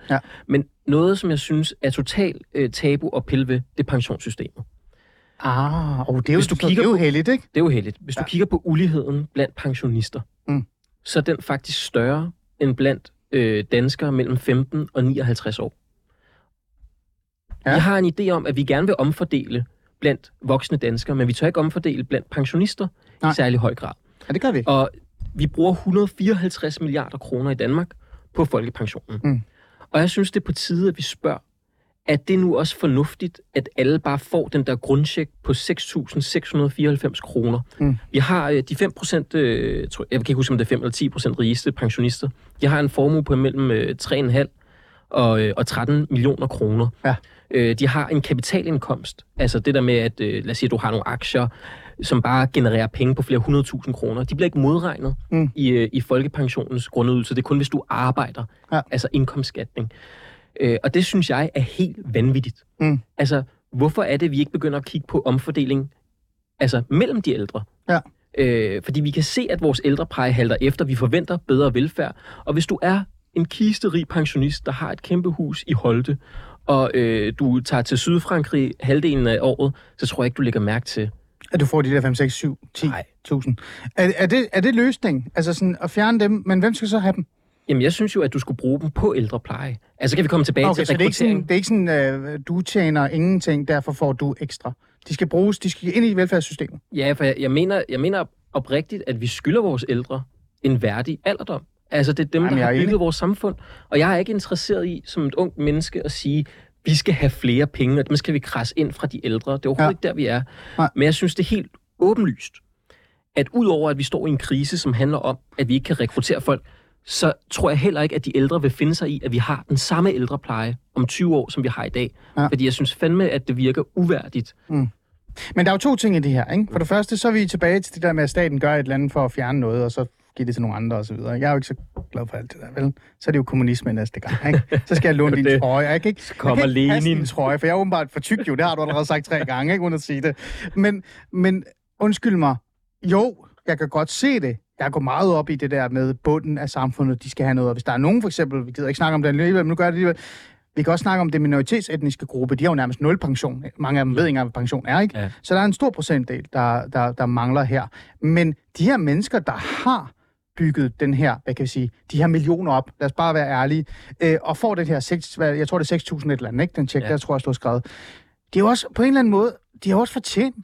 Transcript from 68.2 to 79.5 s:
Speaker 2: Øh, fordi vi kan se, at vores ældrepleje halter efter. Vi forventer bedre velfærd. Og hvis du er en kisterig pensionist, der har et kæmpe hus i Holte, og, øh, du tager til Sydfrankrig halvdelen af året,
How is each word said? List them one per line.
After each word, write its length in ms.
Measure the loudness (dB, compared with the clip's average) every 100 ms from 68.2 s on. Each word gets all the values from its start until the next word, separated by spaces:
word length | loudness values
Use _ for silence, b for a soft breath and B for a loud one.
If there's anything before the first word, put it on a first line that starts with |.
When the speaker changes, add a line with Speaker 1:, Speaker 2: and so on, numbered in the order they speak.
| _ 0
Speaker 2:
Øh, 440 | 2 2 0 -2
fordi 180 | -4 -2
vi 100 | 0
kan 120 | 0
se, 240 | 0 -2 -2
at 120 | 0
vores 200 | 0 0
ældrepleje 480 | 2 0 -2 -2 0
halter 240 | 2 2 2
efter. 240 | 0 0 0
Vi 100 | 0
forventer 420 | 2 0 0 -4 2
bedre 260 | 2 4
velfærd. 420 | 2 0 -2 -6 -8 B B B
Og 80 |
hvis 140 | -2 0
du 120 | 0
er 180 | 0 0 -2 -12 _
en 120 | -4 -2
kisterig 640 | 0 0 2 0 0 -2
pensionist, 580 | -2 -2 0 0 -2 -6
der 60 |
har 200 | -6 -6
et 100 | -8
kæmpe 280 | -2 -2 0
hus 340 | -2 -4 -6 -2
i 60 |
Holte, 440 | 0 2 0 0 -4 B B B B 0
og, 260 | 2 2
øh, 400 | 2 2 2 0 0
du 200 | 2 2
tager 240 | 0 -2
til 140 | 0 0
Sydfrankrig 720 | 2 0 2 -2 0 0 -2 -2
halvdelen 480 | 0 2 2 2 2
af 100 | 2
året, 320 | 2